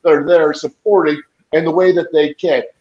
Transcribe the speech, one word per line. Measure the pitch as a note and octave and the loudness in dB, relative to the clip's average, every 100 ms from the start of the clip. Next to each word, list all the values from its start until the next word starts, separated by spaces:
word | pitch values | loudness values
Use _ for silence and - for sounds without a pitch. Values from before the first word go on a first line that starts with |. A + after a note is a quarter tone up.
that | E3+ | 0
are | D3 D3 | 0 2
there | F3 D#3 | 2 2
supporting | C#3+ D3 - G#3+ G3+ D#3 D3+ - _ _ | -2 -10 -8 0 0 0 -4 -8 _ _
in | D#3 | -2
the | D#3+ | -2
way | E3 F#3 | 0 2
that | F3+ E3 | 0 0
they | D#3 D3 | -2 -2
can. | D3 F3+ C3 - - | -4 -4 -4 -4 -14